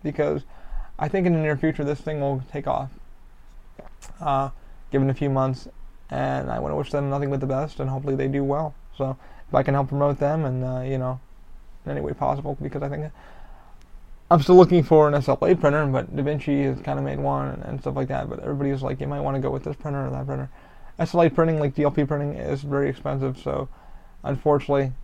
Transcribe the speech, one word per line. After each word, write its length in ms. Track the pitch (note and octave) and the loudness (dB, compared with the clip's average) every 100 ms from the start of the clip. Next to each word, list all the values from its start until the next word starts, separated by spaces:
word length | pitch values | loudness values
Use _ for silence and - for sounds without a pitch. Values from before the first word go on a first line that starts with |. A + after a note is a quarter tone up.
because 420 | D3+ C#3+ D3 D3 - - - - - - | -6 0 0 0 -4 -14 -6 -6 -6 -4
I 100 | D3+ | -2
think 200 | F#3+ F3+ | 2 4
in 40 | |
the 60 | E3 | 4
near 180 | D#3 C#3+ | 2 2
future 280 | D#3+ - | 0 0
this 160 | C#3+ D3 | -2 -2
thing 200 | - D3+ | -4 -2
will 220 | C#3 C3+ C3 | -2 -2 -4
take 160 | D3 C#3 | -6 -2
off, 240 | B2+ C3+ - - - - - - - - - - - - - | -2 -4 -12 -18 -18 -20 -20 -20 -20 -20 -18 -18 -18 -16 -6
uh, 300 | D#3 C3+ C3+ - - - - | 0 0 0 -6 -16 -18 -2
given 180 | C#3 C3+ | 0 2
a 40 | |
few 160 | C3 C#3+ | 2 0
months. 380 | C3+ C3 C3 - - - - - | 2 0 -2 -8 -16 -16 -16 -10
And 400 | C3 C3+ C3+ C3+ | -4 -2 -2 -4
I 80 | A#2 | -4
wanna 180 | C#3+ D3+ | -2 -4
wish 140 | C#3 | -2
them 180 | D3 C#3 | -2 -2
nothing 220 | C#3 C#3 | -2 -2
but 100 | C#3 | -2
the 60 | C#3 | -2
best, 340 | C3 D3+ - | -2 -4 -4
and 80 | C3+ | -4
hopefully 280 | C3 C#3+ C3+ | -4 -2 -2
they 120 | C3+ | 0
do 160 | C#3 | 0
well. 300 | C#3 C#3 D#3 - - - | 0 -2 -4 -8 -18 -6
So 200 | C3+ C3 - - - | -6 -6 -12 -18 -2
if 60 | |
I 80 | C3+ | 0
can 120 | C3+ | 2
help 140 | C#3 C3+ | 2 0
promote 300 | C#3+ C#3+ C3+ | 2 0 2
them 260 | C#3+ D#3 | 0 0
and, 200 | D3 B2+ | 0 -2
uh, 160 | B2+ B2+ | -2 -4
you 180 | B2+ C3+ | -4 -2
know, 220 | B2+ B2+ - - - - - - | -2 -6 -12 -20 -18 -18 -18 -14
in 80 | - | -8
any 80 | C#3+ | -4
way 120 | D3 | -4
possible, 440 | C#3 C3+ C#3 D3 C#3 | -2 -2 -2 -4 -6
because 220 | D3 C#3+ | -6 -6
I 60 | C#3 | -6
think 220 | D3 D3+ - - - - - - - - - - - - | -6 -8 -10 -20 -18 -18 -18 -20 -20 -18 -18 -18 -18 4
I'm 120 | E3+ | 4
still 140 | C#3 F3+ | 10 12
looking 260 | E3+ F3 | 12 8
for 260 | C#3 D#3+ D3+ | 8 8 8
an 60 | |
S 140 | C#3+ C3 | 4 2
L 100 | C3 | 2
A 140 | E3 | 4
printer, 320 | F3 D3 D3 D3 | 6 4 4 2
but 280 | C3 - | 0 0
Da 80 | C#3+ | -2
Vinci 420 | C#3 D3 - C#3+ | -2 -2 0 2
has 160 | C#3 C3 | 2 -2
kinda 220 | - C#3 | -4 -4
made 160 | C#3 C#3 | -2 -2
one 300 | C#3 C#3 C#3 | -2 -2 -2
and, 140 | B2+ | -6
and 160 | - C3 | -8 -6
stuff 160 | C3+ C3+ | -4 -4
like 120 | C3 | -2
that. 200 | C3 C3 | -2 -4
But 120 | - | -6
everybody's 420 | - C#3+ C#3 C#3 | -4 -2 0 0
like, 180 | C3 C3+ | -2 -4
"You 60 | C#3 | -4
might 120 | C#3+ | -4
wanna 200 | C#3 C3+ | -2 -2
go 100 | C3 | -2
with 140 | C3+ | -4
this 100 | C#3+ | -6
printer 320 | C#3+ D3+ C#3 C3+ | -8 -6 -4 -4
or 40 | |
that 160 | C3 C3+ | -4 -6
printer." 240 | C3+ C3+ - - - - - | -6 -8 -12 -20 -20 -18 -4
S 160 | E3 | -2
L 80 | F3 | 4
A 60 | E3+ | 4
printing, 320 | - E3 D#3 | 4 2 2
like 140 | D3 | 0
D 100 | C3+ | 2
L 60 | D3 | 2
P 140 | C#3+ | 2
printing, 300 | C#3+ D3+ C#3+ | 0 0 -2
is 280 | C#3 C3+ C#3 | -4 -4 -4
very 260 | C#3+ C#3 C#3 | -2 0 0
expensive, 500 | C3 C#3+ C#3 C3+ B2+ | -2 -4 -2 -2 -4
so 300 | C#3+ C3+ C3+ - - - - - | -4 -4 -6 -10 -18 -18 -18 -10
unfortunately 680 | C#3 C3+ D3+ D3 - C#3 C3+ B2+ | -6 0 2 2 4 0 0 -4